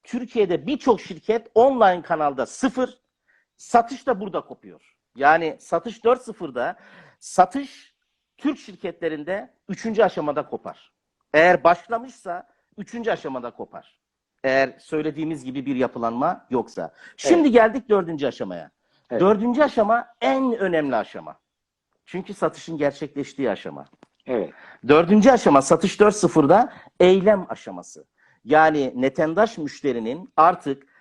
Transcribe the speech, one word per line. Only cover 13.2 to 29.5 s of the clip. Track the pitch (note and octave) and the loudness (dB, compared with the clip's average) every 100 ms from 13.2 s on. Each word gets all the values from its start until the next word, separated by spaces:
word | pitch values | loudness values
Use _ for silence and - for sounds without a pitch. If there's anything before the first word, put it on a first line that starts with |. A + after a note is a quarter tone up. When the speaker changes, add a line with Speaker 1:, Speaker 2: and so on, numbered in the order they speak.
| D3 C3 A#2 | -6 -10 -12
Speaker 1:
kopar. | - - E2+ - _ _ _ _ _ | -14 -16 -18 -20 _ _ _ _ _
Eğer | C3 C3+ C3 - | -2 0 0 -4
söylediğimiz | _ D#3 D3+ D3+ D#3 D3+ | _ -6 -4 -6 -6 -8
gibi | B2+ C3+ C3 | -10 -8 -6
bir | B2+ | -2
yapılanma | B2 B2 A#2 A#2 D#3+ - - | -2 -4 -6 -2 -4 -6 -6
yoksa. | B2+ - - E2 _ - - | -6 -4 -8 -12 _ -20 -4
Şimdi | - E4+ | 2 4
Speaker 2:
Evet. | D4+ | 6
Speaker 1:
geldik | A#3 A3 B3+ - | 6 4 0 -2
dördüncü | G#3 E3+ D#3 C3+ | 0 0 -4 -6
aşamaya. | - G2+ E2+ D2+ _ _ _ - | -6 -10 -12 -16 _ _ _ -8
Speaker 2:
Evet. | A#2+ | 0
Speaker 1:
Dördüncü | F#3 G#3 A#3+ A#3+ | 2 2 0 0
aşama | C#4+ A#3+ G#3 A#3 - - | 0 0 0 0 -4 -6
en | B3+ C4+ C4 A3+ | -2 0 -2 -2
önemli | F#3+ D#3+ D3 A#2 | -2 -2 -2 -2
aşama. | G2 G2 D#2 - _ _ _ _ _ _ _ | -4 -12 -18 -20 _ _ _ _ _ _ _
Çünkü | F3+ F#3 | -12 -12
satışın | G3 D#3+ - - D#3 | -6 -6 -6 -12 -4
gerçekleştiği | C#3+ - D3 C#3+ C3 - B2 | -4 -4 -10 -10 -10 -6 -4
aşama. | F#2+ F2 C#2+ C#2+ _ _ _ - | -4 -10 -16 -18 _ _ _ -6
Speaker 2:
Evet. | A#2+ E2+ - - - A#2+ | -6 -6 -10 -20 -4 4
Speaker 1:
Dördüncü | D3+ E3+ G#3+ A3+ | 4 6 6 6
aşama | B3 - C#3 | 4 4 4
satış | - E3 G3 - | 4 2 0 2
dört | G#3 G#3 | 2 2
sıfırda | F3 D#3+ C#3+ G3 C4 - - - | 0 2 4 4 2 -6 -8 2
eylem | F3+ F#3+ F#3+ G3 E3 | 4 4 4 0 -2
aşaması. | A2 - F#2 - D2+ _ _ _ _ A2 | -14 -14 -16 -18 -20 _ _ _ _ 0
Yani | D3+ D#3+ D3+ C3 B2 | 4 4 2 -4 -2
netendaş | C3+ D3+ D#3 E3 A3 | -4 -2 -2 0 -2